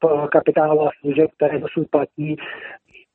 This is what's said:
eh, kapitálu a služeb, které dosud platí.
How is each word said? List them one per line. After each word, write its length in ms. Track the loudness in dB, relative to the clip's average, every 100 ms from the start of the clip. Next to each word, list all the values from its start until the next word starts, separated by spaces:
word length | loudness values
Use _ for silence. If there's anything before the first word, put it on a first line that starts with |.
eh, 240 | 0 0 2
kapitálu 540 | 2 2 2 2 2 0
a 40 | -4
služeb, 280 | -2 0 0 0
které 220 | -2 -2
dosud 280 | -6 -6 -2
platí. 440 | 0 -2 -6 -8 -8 -10 -16 -18 -20 _ -20 _